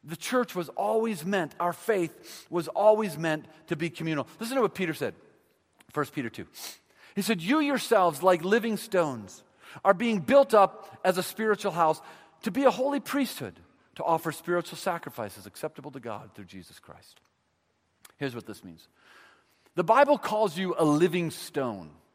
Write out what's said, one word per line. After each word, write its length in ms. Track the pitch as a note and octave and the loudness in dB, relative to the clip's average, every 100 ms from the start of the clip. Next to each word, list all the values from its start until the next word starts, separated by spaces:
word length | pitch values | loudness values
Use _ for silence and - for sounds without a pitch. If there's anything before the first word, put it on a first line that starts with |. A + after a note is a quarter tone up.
The 140 | D3+ E3 | -14 -12
church 400 | - B3+ A#3+ F3+ | -2 -2 -2 -6
was 140 | E3 | -8
always 560 | - G3+ A3 A3+ G3 D#3+ | -4 -2 0 0 -4 -2
meant, 300 | G3 D#3 - | -2 -2 -4
our 140 | F3 | -4
faith 760 | E3 - G#3 E3 - - - - | -4 -2 0 -2 -8 -20 -20 -8
was 200 | E3+ D#3+ | -6 -4
always 480 | - G#3+ G#3+ G#3+ D3 | 2 4 4 0 -4
meant 300 | E3 D#3 - - - | -2 -4 -6 -20 -8
to 80 | D#3+ | -6
be 140 | E3 | -6
communal. 400 | - D#3+ D3+ B2+ - | -6 -4 -4 -6 -10
Listen 160 | A3+ C4+ | -6 0
to 60 | |
what 140 | G#3 - | 0 0
Peter 180 | F3+ | -6
said, 200 | D3+ A#2+ - - _ _ _ _ _ _ | -4 -6 -8 -20 _ _ _ _ _ _
First 220 | - C#3 | -6 -4
Peter 160 | - A#2+ | -6 -8
two. 180 | - F2+ - - - _ _ - - | -10 -16 -16 -18 -18 _ _ -12 -6
He 60 | |
said, 200 | F#3 G#3 | -2 -4
"You 180 | E3 D4+ | 0 0
yourselves, 640 | D4 C4 - A3 F3+ C#3 | 0 -2 2 4 4 4
like 220 | F3+ F3+ F3 | 4 4 2
living 320 | A3 A3+ G#3 | 0 0 -6
stones, 680 | - F#3 D#3+ A#2+ G2 - _ _ - - | -2 0 0 -4 -12 -20 _ _ -20 -2
are 100 | F#3+ | 2
being 260 | F#3 A#3+ G#3+ | 4 2 0
built 340 | C#3+ C#4 C#4 | 6 6 8
up 480 | G#3+ F#3+ - - - | 6 6 2 -20 -2
as 140 | F#3+ F3+ | 0 0
a 60 | |
spiritual 500 | F3+ - A3 G3+ G3+ | -4 -4 -2 0 -2
house 280 | E3+ D#3+ D#3 - - - _ | 0 0 0 -6 -20 -20 _
to 60 | A3+ | -6
be 140 | F#3+ | 2
a 80 | C#4 | 2
holy 300 | F#3+ C4+ C#4+ | 4 -2 -2
priesthood, 580 | - C#4+ C4+ - A2+ - - _ _ - | -4 -2 -2 -6 -12 -12 -20 _ _ -8
to 100 | - | 0
offer 260 | E3 E3 | 0 -2
spiritual 460 | D3 - F3 E3 D3 | -8 -4 -4 -4 -6
sacrifices 680 | - E3+ - B2 G#2 G#2 G2 | -6 -6 -8 -10 -10 -10 -18
acceptable 460 | - D#3 - C#3+ | -12 -12 -10 -16
to 80 | C3+ | -14
God 340 | A#2 G#2 G#2 | -12 -12 -14
through 120 | G2+ F#2+ | -20 -18
Jesus 340 | F#2+ E2+ - | -18 -20 -20
Christ." 400 | - - - _ _ _ _ _ _ _ _ _ - _ | -20 -20 -20 _ _ _ _ _ _ _ _ _ -20 _
Here's 180 | C#3 | -10
what 120 | A#2+ A2 | -8 -14
this 180 | G2 | -16
means. 240 | F#2+ D#2+ _ _ _ - - _ _ _ _ - | -18 -20 _ _ _ -20 -20 _ _ _ _ -4
The 80 | |
Bible 340 | F3 A#3 C#4+ D4 | 4 6 6 4
calls 400 | - G#3+ G#3+ D#3+ | 2 0 0 0
you 180 | F#3 E3 | -4 2
a 80 | D#3 | 4
living 440 | D3 F3 F3+ E3 | 4 4 2 -4
stone. 640 | - - D3 B2 G2+ D#2+ C#2+ _ | -6 -8 -6 -4 -6 -14 -20 _